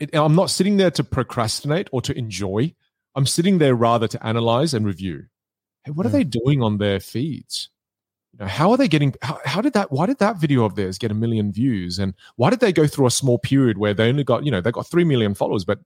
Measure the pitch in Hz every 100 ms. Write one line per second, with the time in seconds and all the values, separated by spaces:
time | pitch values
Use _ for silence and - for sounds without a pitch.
0 | 147 156 156 160 165 - 196 202 180 -
1 | - 135 120 - 110 - 147 160 208 127
2 | 135 139 113 92 98 101 156 - _ _
3 | _ 135 135 - 175 185 143 123 117 117
4 | 110 117 110 117 117 117 160 120 104 87
5 | 95 73 - _ _ _ _ _ - 151
6 | 233 294 175 117 123 143 113 104 101 98
7 | - 113 156 123 - - - _ _ _
8 | _ _ _ 127 98 98 175 254 247 151
9 | 143 - 131 151 135 160 277 214 196 135
10 | 190 277 202 202 151 135 107 95 95 95
11 | 117 107 117 113 104 98 131 104 87 90
12 | 95 92 - - 135 233 220 165 151 -
13 | 127 - 135 120 - 135 127 98 104 104
14 | 113 143 131 117 147 101 107 120 123 175
15 | 170 127 107 98 - 113 87 101